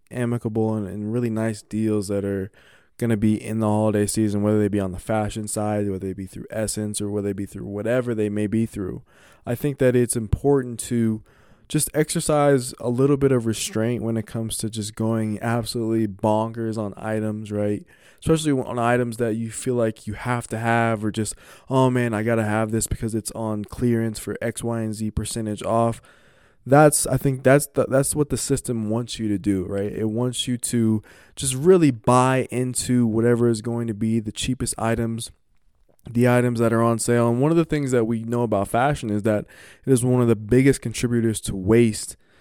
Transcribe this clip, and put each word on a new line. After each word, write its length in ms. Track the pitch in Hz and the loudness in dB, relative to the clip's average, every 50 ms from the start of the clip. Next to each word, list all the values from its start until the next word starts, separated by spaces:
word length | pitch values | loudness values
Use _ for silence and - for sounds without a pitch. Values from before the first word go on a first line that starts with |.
| _ _ | _ _
amicable 640 | - 123 120 120 120 117 - 113 107 113 110 110 110 | -8 -4 -4 -2 -2 -4 -4 -2 -2 0 0 0 -2
and, 120 | 110 98 | -2 -4
and 240 | 92 95 104 104 107 | -6 -8 -8 -6 -4
really 200 | 113 123 120 117 | -2 -2 -2 -2
nice 300 | 110 110 110 113 107 - | -2 -2 -2 -2 -4 -6
deals 460 | - - 107 110 110 110 107 107 98 98 | -10 -8 -4 -2 0 0 0 0 0 -2
that 140 | 101 101 98 | -2 -2 -2
are 280 | 98 98 98 95 - - - - _ - _ _ _ _ | -2 -2 -4 -4 -8 -10 -18 -20 _ -20 _ _ _ _
gonna 200 | - 123 117 117 | -4 -2 0 2
be 240 | 101 107 107 107 - | 2 2 2 2 0
in 180 | - 107 110 113 | -2 -4 -4 0
the 80 | 110 | 0
holiday 380 | 107 107 107 110 107 104 104 104 | 2 2 2 2 2 2 2 0
season, 360 | 101 - 110 110 104 101 104 | 0 2 0 0 2 0 0
whether 180 | 104 107 107 107 | 2 2 4 4
they 80 | 104 | 2
be 120 | 101 101 101 | 2 2 0
on 120 | 95 95 | -2 -2
the 80 | 90 92 | -6 -8
fashion 480 | - - 113 107 107 101 - 113 107 | -4 -2 -2 -2 -2 -2 -4 -8 -8
side, 420 | 104 - 110 104 107 104 104 104 101 | -6 -6 -4 -2 -2 -2 -2 -2 -2
whether 180 | 95 92 98 | -4 -4 -6
they 60 | 95 92 | -8 -8
be 120 | 98 95 | -8 -10
through 200 | - - - - - | -12 -12 -14 -12 -8
Essence, 520 | - 107 110 101 - 110 107 104 104 - | -6 -4 -4 -4 -4 -4 -6 -6 -6 -6
or 80 | 104 101 | -6 -4
whether 180 | 104 104 98 | -4 -2 -2
they 60 | 101 98 | -4 -4
be 120 | 95 101 | -4 -6
through 200 | - - 95 120 | -8 -10 -10 -10
whatever 500 | 101 101 104 107 110 123 131 120 123 113 | -8 -8 -4 -2 0 0 0 0 0 -2
they 140 | 107 107 104 | 0 0 0
may 180 | 104 107 107 | 0 -2 -2
be 180 | 101 110 113 113 | 0 0 0 0
through. 360 | - - 107 92 92 - - - _ _ _ - - - _ _ | -2 -4 -6 -6 -6 -8 -10 -14 _ _ _ -20 -20 -20 _ _
I 100 | - 123 | -6 -4
think 240 | - - 147 135 - | -4 -4 -4 0 2
that 160 | 131 127 120 | 2 4 4
it's 200 | 123 120 - - | 4 2 2 0
important 640 | 120 110 104 - - - 139 143 135 123 123 117 - | -4 -2 -2 -2 0 2 2 2 2 2 -2 -8 -10
to 420 | - - 123 117 113 113 110 107 - _ _ _ _ - - _ _ | -6 -2 0 0 2 0 0 -2 -6 _ _ _ _ -20 -20 _ _
just 220 | - - 156 - - - | -4 -2 -2 -2 0 0
exercise 800 | 151 156 - - 170 - - 151 147 147 143 143 131 123 127 - - | -2 -2 0 -2 -2 0 2 2 4 4 4 4 4 2 -4 -10 -6
a 100 | 110 123 | -4 -2
little 280 | 120 123 135 139 147 | 0 2 2 2 4
bit 140 | 135 139 131 | 4 4 4
of 140 | 131 123 113 | 2 2 2
restraint 580 | 113 107 - - - - 110 110 117 123 - 104 | 0 -2 -2 -4 -4 -2 0 0 0 -2 -2 -2
when 140 | 113 113 | -2 -2
it 100 | 110 104 | -4 -4
comes 300 | - - 113 113 107 - - | -6 -8 -8 -6 -6 -6 -6
to 100 | 117 107 | -6 -6
just 260 | 110 110 101 104 - | -6 -6 -8 -6 -6
going 460 | - 113 113 113 113 110 110 104 - | -4 -2 0 0 0 -2 -2 -4 -4
absolutely 640 | - 117 117 120 113 - - 120 113 110 113 113 110 | -4 -2 -2 -2 -4 -4 -4 -4 -2 0 0 0 0
bonkers 720 | 104 95 - - 107 107 110 110 113 110 117 113 110 107 | -2 -2 -2 0 2 2 2 0 -2 -4 -6 -6 -4 -4
on 160 | 113 104 101 - | -4 -6 -6 -8
items, 560 | - 113 110 110 110 107 107 107 107 107 104 | -8 -6 -4 -4 -2 -2 -4 -4 -6 -8 -6
right? 340 | 104 104 104 104 104 95 - - _ _ _ - _ _ | -4 -2 0 0 -2 -4 -6 -12 _ _ _ -20 _ _
Especially 320 | - 160 160 156 156 151 | 0 0 2 2 2 0
on 280 | 139 131 - - 120 123 | 0 0 -2 -4 -2 0
items 380 | 117 120 123 123 123 120 113 | 2 2 2 2 0 -2 -2
that 180 | 113 120 113 110 | -2 -2 0 0
you 160 | 117 113 110 | -2 -4 -6
feel 240 | - - - 131 123 | -8 -6 -4 -2 0
like 320 | 120 113 113 - - - | 0 0 0 -2 -4 -8
you 60 | 107 95 | -10 -10
have 340 | - - 123 123 120 - | -6 -4 -4 -4 -4 -4
to 100 | - 113 | -6 -6
have, 460 | 110 117 117 117 117 117 113 113 104 107 | -2 0 2 2 4 2 2 0 0 -2
or 80 | 107 | -2
just, 240 | 98 110 107 - - - - - - - _ - | -2 -2 -4 -4 -6 -10 -16 -20 -20 -18 _ 0
"Oh 200 | 131 131 131 127 | 2 4 4 4
man, 240 | 123 123 120 120 110 | 4 2 0 0 0
I 100 | 104 110 | 0 0
gotta 220 | 117 117 113 107 | 0 0 2 2
have 260 | 107 107 110 113 107 | 0 0 0 0 0
this 160 | 113 110 - | -2 -2 -2
because 260 | - - - 120 110 113 | -2 -4 -4 -4 -4 -4
it's 180 | 110 - - | -4 -4 -6
on 340 | - 113 113 110 107 104 104 | -8 -6 -6 -4 -4 -6 -6
clearance 540 | - - - 127 120 117 113 113 113 104 - | -8 -6 -2 0 2 2 2 0 -2 -4 -6
for 180 | - 101 - - | -8 -8 -6 -4
X, 220 | - 117 - - 117 | -6 -6 -6 -4 -4
Y, 180 | 117 117 113 | -4 -4 -4
and 120 | 113 110 104 | -4 -4 -4
Z 160 | 107 110 107 | -4 -6 -4
percentage 500 | - - 107 - - 117 110 107 104 95 87 | -4 -6 -6 -6 -6 -4 -4 -4 -6 -4 -2
off." 380 | 90 113 113 117 117 113 - - - _ _ _ _ _ _ _ _ _ _ - | 0 2 2 2 2 0 -4 -10 -20 _ _ _ _ _ _ _ _ _ _ 0
That's, 380 | 123 135 147 156 151 - - - | 4 6 8 8 8 6 2 0
I 120 | - 131 | 0 -2
think 260 | - - 139 131 131 - | 0 0 -2 -2 2 4
that's 240 | 127 139 147 143 | 6 6 6 4
the, 180 | - - 139 - | 0 -2 -2 0
that's 300 | - 123 135 143 - - | 2 2 0 0 0 0
what 140 | 151 143 - | -2 -2 -2
the 80 | 131 | -2
system 520 | 117 - - 139 123 - - 120 113 107 107 | -4 -2 -2 -2 -2 -2 -4 -4 -2 -2 -2
wants 300 | 110 117 120 - - - | -2 -2 -4 -6 -6 -4
you 80 | 110 | -2
to 100 | 104 101 | -2 -2
do, 280 | 95 - 104 98 95 87 | 0 0 0 0 0 -2
right? 260 | 90 95 98 101 104 | -2 -4 -4 -4 -4
It 180 | - - 107 107 | -4 -4 -4 -2
wants 380 | 107 117 123 127 123 - - | -2 -2 -2 -2 -2 -4 -4
you 100 | 131 123 | -4 -4
to 460 | 117 - - 123 120 113 110 110 104 - - - - - - _ | -4 -4 -2 0 2 2 2 2 0 -2 -8 -18 -20 -20 -18 _
just 180 | - 147 131 127 | -6 -4 -4 -2
really 380 | 131 151 185 190 180 160 143 | 2 6 6 6 8 6 4
buy 560 | 123 110 - 120 123 127 127 131 131 131 117 - | 2 2 2 4 4 4 4 4 2 0 0 -2
into 560 | - 123 127 127 123 - - - 127 123 120 | -2 -2 -2 -2 -4 -4 -2 0 2 2 2
whatever 420 | 110 107 113 113 120 120 117 120 | 2 2 2 4 4 4 4 4
is 140 | 120 117 110 | 2 2 0
going 240 | 113 117 117 117 117 | -2 -4 -4 -4 -4
to 80 | 113 107 | -6 -4
be 260 | 101 110 110 113 117 | -2 -2 0 0 0
the 120 | 107 110 | -2 -4
cheapest 420 | - - - 131 127 - 123 - - - | -6 -6 -4 -4 -4 -4 -4 -6 -4 -2
items, 520 | 110 113 113 117 117 113 117 117 - - - _ _ _ _ _ _ _ _ _ _ _ _ _ _ - | -2 0 0 0 -2 -2 -4 -6 -8 -12 -14 _ _ _ _ _ _ _ _ _ _ _ _ _ _ -4
the 180 | 113 120 123 | 0 2 4
items 320 | 123 123 123 120 123 120 113 | 6 6 4 4 2 2 2
that 140 | 117 113 113 | 2 2 4
are 80 | 113 | 4
on 160 | 117 117 113 | 2 2 2
sale. 320 | 113 - 117 120 120 120 117 | 0 0 2 2 4 4 2
And 100 | 120 123 | 2 2
one 120 | 139 156 | 2 2
of 60 | 165 | 2
the 80 | 170 165 | 2 2
things 260 | - 156 147 143 127 | 2 0 -2 0 0
that 140 | 127 120 113 | 0 2 2
we 180 | 113 117 110 113 | 0 -2 -4 -4
know 180 | 117 120 120 | -4 -2 -2
about 280 | 120 110 107 98 98 - | 0 0 0 0 0 0
fashion 420 | - 117 131 147 147 - 131 110 | 0 0 2 0 0 -2 -4 -4
is 100 | 104 104 | -2 0
that 240 | 98 113 104 104 - - - - - - - - _ | 0 0 0 0 -2 -6 -14 -20 -20 -20 -20 -6 _
it 80 | 135 135 | 2 2
is 100 | 120 123 | 2 4
one 200 | 127 123 123 120 | 2 2 4 4
of 40 | |
the 80 | 117 113 | 4 2
biggest 460 | 104 110 101 123 131 131 139 131 - | 2 0 2 4 6 6 6 4 2
contributors 580 | - 117 - - - 120 120 117 113 113 104 - | -2 -8 -4 -4 -2 0 0 0 0 0 -2 -4
to 140 | - - 101 | -6 -6 -6
waste 640 | 95 92 101 113 120 120 110 104 - - - - - _ _ _ _ | -2 2 4 6 6 6 4 2 -2 -8 -12 -14 -18 _ _ _ _